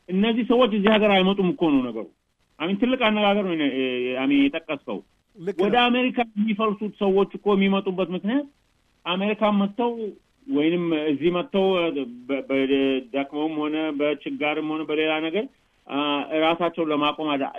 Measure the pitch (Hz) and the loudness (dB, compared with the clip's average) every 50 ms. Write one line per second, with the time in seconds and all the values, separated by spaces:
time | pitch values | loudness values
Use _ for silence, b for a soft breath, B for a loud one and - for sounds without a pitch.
0 | _ - 180 190 208 233 226 240 233 - 240 240 254 220 208 214 190 214 220 208 | _ -2 0 2 2 2 2 0 2 2 4 4 4 4 4 2 4 4 4 4
1 | 214 208 196 190 185 190 196 202 190 180 151 - 175 160 143 135 127 123 110 113 | 4 4 4 4 4 4 2 2 2 0 0 2 2 2 2 2 2 0 -4 -8
2 | 101 - _ _ _ _ _ _ _ _ _ - 151 175 202 196 247 240 262 254 | -10 -12 _ _ _ _ _ _ _ _ _ -8 -4 -4 -2 0 0 0 0 2
3 | 240 214 214 208 208 202 202 208 202 190 170 156 147 139 123 131 131 131 127 123 | 2 2 2 2 2 2 2 2 0 -2 -2 0 0 0 0 0 -2 -2 -2 -2
4 | 123 123 127 127 131 135 143 143 139 139 143 160 - - 151 - _ - 107 90 | -4 -2 -2 0 0 2 4 4 4 2 0 -2 -6 -6 -8 -8 _ -8 -8 -8
5 | - _ _ _ _ _ _ - 165 190 196 160 185 208 214 247 240 240 240 247 | -10 _ _ _ _ _ _ -12 -8 -6 -2 0 0 2 4 4 4 4 2 0
6 | 247 254 233 247 233 226 - 202 208 226 208 202 226 220 202 208 214 208 - - | 0 -2 -2 -2 -4 -4 -2 -2 -2 0 0 0 0 -2 -2 -2 -6 -8 -6 -2
7 | 202 196 190 196 196 196 - 196 - 202 208 196 196 196 196 196 196 196 185 175 | 0 2 2 2 2 0 -2 -6 -2 0 2 2 4 2 2 0 -2 -2 -4 -4
8 | 185 160 185 180 - 202 240 285 285 277 _ _ _ _ _ _ _ _ _ _ | -4 -4 -4 -6 -4 -2 -2 -2 -2 -4 _ _ _ _ _ _ _ _ _ _
9 | - 165 175 185 196 208 214 208 220 208 208 202 196 202 202 - 240 240 233 233 | -8 -6 -4 -2 -2 -2 -2 0 0 2 2 2 2 0 0 -2 -2 -2 -2 -4
10 | 220 202 - - _ _ _ _ _ 135 135 143 147 160 175 175 175 165 165 151 | -6 -8 -10 -12 _ _ _ _ _ -4 0 0 2 2 2 0 0 0 -2 -2
11 | 151 156 147 131 143 175 170 175 175 - - 196 190 190 190 180 170 165 143 143 | 0 -2 -2 0 0 0 0 0 -2 -2 0 0 2 2 2 2 0 0 -2 -4
12 | 131 120 120 123 123 123 139 135 131 - 135 135 135 135 139 135 135 135 135 131 | -6 -8 -10 -12 -8 -6 -6 -6 -4 -2 0 0 2 2 2 2 2 2 0 0
13 | 131 113 - 139 139 135 151 147 151 160 156 151 151 151 151 156 160 156 151 139 | -4 -4 -6 -6 -6 -4 -4 -4 -4 -2 -2 -2 -4 -2 -2 -2 -4 -4 -2 -2
14 | 147 147 151 143 - 151 139 127 147 147 151 156 156 151 156 156 160 151 151 151 | -2 -2 -2 -2 -6 -8 -6 -4 -2 -2 -2 -2 -4 -4 -4 -6 -4 -4 -2 -2
15 | 156 156 156 156 160 160 160 202 247 269 _ _ _ _ _ _ _ - - 139 | 0 0 0 -2 -2 -4 -4 -4 -4 -6 _ _ _ _ _ _ _ -8 -4 -4
16 | 147 147 147 143 131 - 156 156 160 160 170 165 180 170 165 - 165 151 151 143 | -2 -2 -2 -2 -4 -4 -2 0 2 2 2 2 0 -2 -2 -2 -2 -2 0 0
17 | 147 147 147 - 156 151 143 139 135 - - | 0 0 -2 -2 -2 -2 -2 -2 -4 -4 -6